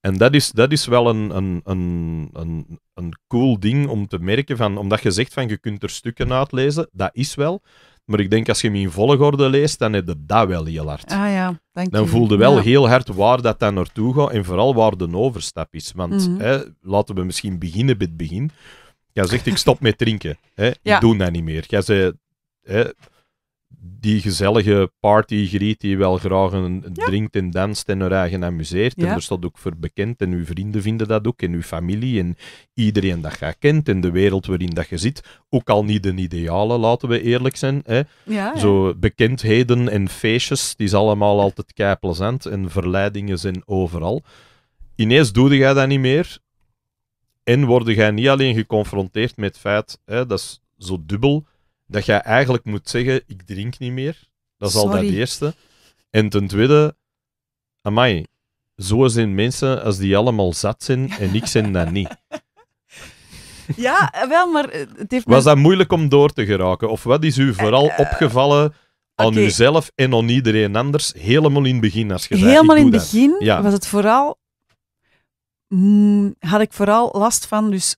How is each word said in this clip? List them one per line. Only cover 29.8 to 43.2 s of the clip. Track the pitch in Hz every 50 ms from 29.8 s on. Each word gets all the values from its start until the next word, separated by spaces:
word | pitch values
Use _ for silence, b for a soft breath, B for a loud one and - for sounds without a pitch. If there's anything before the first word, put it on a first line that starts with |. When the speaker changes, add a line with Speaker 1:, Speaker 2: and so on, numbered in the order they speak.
| 80 80 _ - 101 110 117 _
Speaker 1:
en | 101 92 90
uw | 87 85
vrienden | 76 85 82 98 107 104 107 95
vinden | 104 110 113 110 104
dat | 110 110 104
ook | 113 123 _ -
en | 90 85
uw | 85 85
familie | - - 82 85 87 98 107 117 131 123 107
en | 90 87 85 B B B B B B B _
iedereen | - 113 107 107 107 95 98 90 85
dat | 80 78 - -
jij | - 78 80 _
kent | - 143 151 156 147 -
en | 104 95
de | 90 92
wereld | 85 92 95 101 95 95 92
waarin | - 95 85 90 90
dat | 85 82 80 -
je | - 85
zit. | 85 117 147 - - - - _ _ _
Ook | - 127 - -
al | 113 104 104
niet | 107 107 104 92
de | 98 92
ideale, | 92 95 87 85 87 82 82 82 92 104 110 120 120
laten | 113 113 120 120 - 127
we | 117 120 -
eerlijk | 117 117 123 127 131 -
zijn. | - - 135 139 143 -
Hè. | - 113
Speaker 2:
Ja, | 123 143 - _ _ _
ja. | - 220 208 196 208 - -
Speaker 1:
Zo | 101 104 101 98 95 95 87
bekendheden | 92 90 110 - _ 120 110 123 131 - 110 107 117 127 120 120 123 120 120
en | 101 104 98 92
feestjes, | - - - 113 110 123 - - 143 135 - -
het | - _
is | 110 98 98
allemaal | 101 104 107 104 104 104 104 101 101
altijd | 101 101 - - 101 _ _
kei | - 107 98 98
plezant | - - 95 85 82 95 107 123 135 -
en | - - 98 95 90
verleidingen | - 98 85 90 92 98 98 104 101 101